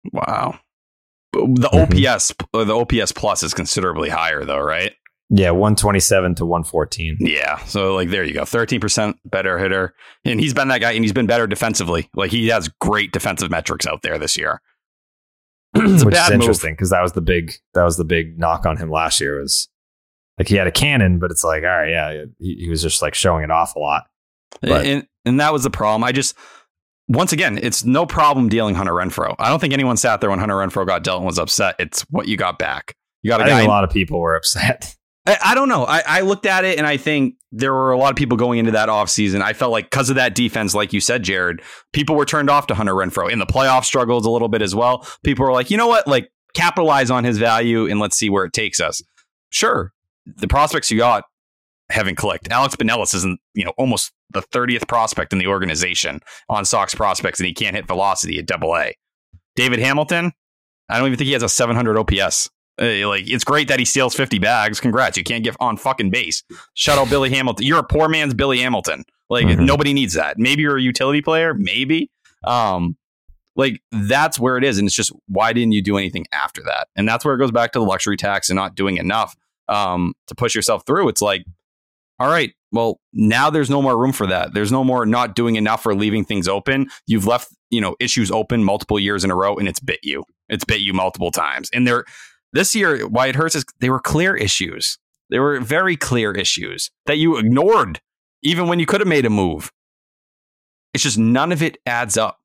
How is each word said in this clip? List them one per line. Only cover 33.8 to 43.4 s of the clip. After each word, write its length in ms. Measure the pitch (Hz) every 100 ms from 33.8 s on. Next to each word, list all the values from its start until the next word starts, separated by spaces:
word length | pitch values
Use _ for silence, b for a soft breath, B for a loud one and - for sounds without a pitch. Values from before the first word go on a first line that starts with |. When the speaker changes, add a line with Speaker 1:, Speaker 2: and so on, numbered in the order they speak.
Speaker 2:
of 60 | 92
people 280 | 104 90 87
were 160 | 85
upset. 600 | 82 - - 113 127 - -
<laughs> 240 | _ _ 180
Speaker 1:
I, 100 | 202
I 100 | 190
don't 140 | 240 269
know. 160 | 196
I, 160 | 123 160 151
I 140 | 170
looked 260 | 190 196 196
at 180 | 185
it 140 | 185 156
and 80 | 151
I 100 | 143
think 380 | 156 151 131 - _
there 200 | 110 135
were 180 | 131 131
a 60 | 127
lot 120 | 135
of 60 |
people 220 | 131 135 117
going 200 | 123 117
into 140 | 113
that 180 | 110 110
offseason. 520 | 107 98 - 101 98
I 120 | 98
felt 180 | 107 127
like 200 | 113 95
'cause 180 | 131 127
of 60 |
that 180 | 135 123
defense, 400 | 107 120 117 104
like 200 | 101 104
you 60 | 101
said, 220 | - 123
Jared, 400 | 92 95 90 85 B B _
people 220 | 147 147
were 100 | 151
turned 240 | 139 156 143
off 160 | 143 -
to 60 |
Hunter 180 | 110 104
Renfrow. 380 | 95 92 98 87
In 60 |
the 80 | 117